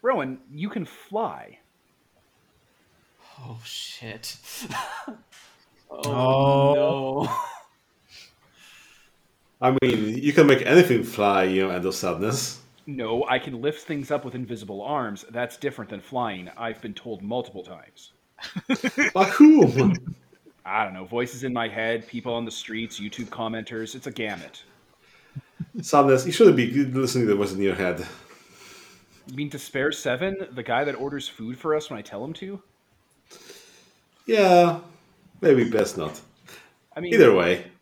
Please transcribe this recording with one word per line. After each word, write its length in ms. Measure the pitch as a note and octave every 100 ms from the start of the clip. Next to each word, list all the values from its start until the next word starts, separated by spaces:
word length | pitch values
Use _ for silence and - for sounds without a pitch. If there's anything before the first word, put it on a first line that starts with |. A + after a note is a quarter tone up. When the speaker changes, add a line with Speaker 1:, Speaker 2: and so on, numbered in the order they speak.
Speaker 1:
Rowan, 360 | A#3 B3 C3+ C3 _
you 200 | C#3+ G3+
can 140 | - E3
fly. 720 | - - G#3 G#3 C#2+ G#1 - _ _ _ _ _ _ _ _ _ _ _ _ _ _ _ _ _ -
Speaker 2:
Oh, 200 | B2 A#2
shit. 720 | A2+ - - - A2+ G#2+ - -
<laughs> 340 | - - A#3+ - - - - A3 _ - - _ _ _ _ -
Oh, 60 | C#3+
Speaker 3:
Oh. 1160 | C3 B2+ C3+ C#3 C#3 C#3 D3 D3+ C#3 C3+ C3+
Speaker 2:
no. 60 | - - - - - _ _ _ _ - - _ _ _ - - - _ _ _ _ _ _ _
Speaker 4:
I 160 | B2+ C3+
mean, 380 | B2+ A2+ G#2+ A#2+
you 140 | D3
can 140 | D3 C#3+
make 140 | C3 -
anything 380 | D#3+ F3 A#2+
fly, 400 | - - G2+ G2
you 180 | F#2 F#2+
know, 80 | F#2+
End 140 | F2+
of 100 | F2+
Sadness. 680 | F#2 F#2 E2 G#2 C3 - - _ _ -
Speaker 1:
No, 380 | C3+ A2+ A#2 B2
I 100 | B2+
can 240 | C#3+ B2
lift 240 | C#3 D#3 -
things 240 | D3 C3
up 140 | D3
with 100 | C#3
invisible 480 | B2+ A#2 A#2 G#2 G2
arms. 420 | G#2+ D3 A#2 G2 -
That's 260 | A2+ A#2+ -
different 340 | C#3 - A2+
than 100 | A2+
flying, 500 | - C3 A#2 F#2+ F2+ -
I've 240 | A#2 A2
been 120 | A#2
told 280 | G2+ A#2+ G2+
multiple 400 | G2+ B2 - -
times. 500 | F2+ E2+ - _ - _ _ _ - - -
Speaker 4:
<laughs> 480 | C4 B3 - A3+
By 100 | F#3 F#3+
whom? 680 | - D4+ D#4 D3+ B2 C3 F3 - - _ _ _ _ F#2
Speaker 1:
I 160 | G#2
don't 100 | G2+
know. 100 | F#2+
Voices 400 | F#2 A#2 B2 A#2+
in 80 | C3
my 160 | A#2+ A2+
head, 380 | A2 A2+ A#2 A2+
people 260 | A#2+ B2
on 100 | A#2
the 60 | A#2
streets, 480 | - - A2 A2+ -
YouTube 280 | G#2 - A2
commenters. 680 | - A2+ A2+ A2 A2+ A2
It's 120 | C3 C3+
a 20 |
gamut. 540 | - G#2+ F#2+ C#2+ - - _ _ _ _ _ _ - _ _ D#3+ A#3
Speaker 4:
Sadness, 460 | - D3 C#3 C3 D3
you 60 |
shouldn't 240 | D#3 G#3+ -
be 140 | A#2+ B2+ C3+
listening 400 | B2+ C3 B2+ A2
to 40 |
the 60 | G2+
voice 160 | G2+
in 80 | F#2+
your 120 | G2
head. 300 | F2+ F#2 E2+ E2 - - - _ - - - - - _ _ -
Speaker 1:
You 80 | B2+
mean 120 | D3
Despair 440 | C#3+ - C#3 C#3+
Seven, 440 | D#3+ C#3 B2+ F#3+ F#3+ F3+
the 100 | B2+
guy 200 | A#2+ A#2+
that 100 | C#3+ C3+
orders 320 | C#3 C#3 C3
food 280 | - A2 B2+
for 160 | D#3+ D3+
us 120 | D3+
when 100 | A#2
I 40 |
tell 220 | G2+ G#2
him 80 | C3+
to? 260 | E3 F#3+ G3 _ _ _ _ _ _ _ - - - - _ _ _ _ _ -
Speaker 4:
Yeah, 540 | A3 F#3+ F3 F3 D#3+ - - _ _ _ -
maybe 240 | E3 C3 A#2
best 280 | A2 G2+ -
not. 220 | D#2 - - _ - - _ _ _ -
Speaker 1:
I 40 |
mean, 120 | F3
Speaker 4:
Either 200 | A3 C3+
way. 300 | G2 F2 F2+ - _